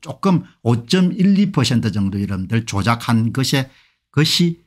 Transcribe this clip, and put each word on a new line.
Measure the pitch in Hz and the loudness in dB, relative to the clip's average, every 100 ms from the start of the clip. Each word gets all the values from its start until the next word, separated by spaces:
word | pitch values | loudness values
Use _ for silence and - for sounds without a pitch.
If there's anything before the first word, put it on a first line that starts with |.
조금 | - - 196 175 - _ | -18 -4 0 0 -2 _
오점일이 | 113 117 - 185 180 - 185 190 202 | -2 -2 0 2 2 2 2 4 2
퍼센트 | - 123 170 113 | 0 0 2 0
정도 | 104 98 98 | -2 -2 -2
여러분들 | 98 95 95 113 117 | -4 -6 -4 -4 -2
조작한 | 101 92 120 - 113 113 | -2 -2 -2 0 0 0
것에, | 127 127 131 131 _ _ _ _ | -2 -2 -2 -4 _ _ _ _
것이 | 143 151 - 175 170 | 0 0 2 0 -2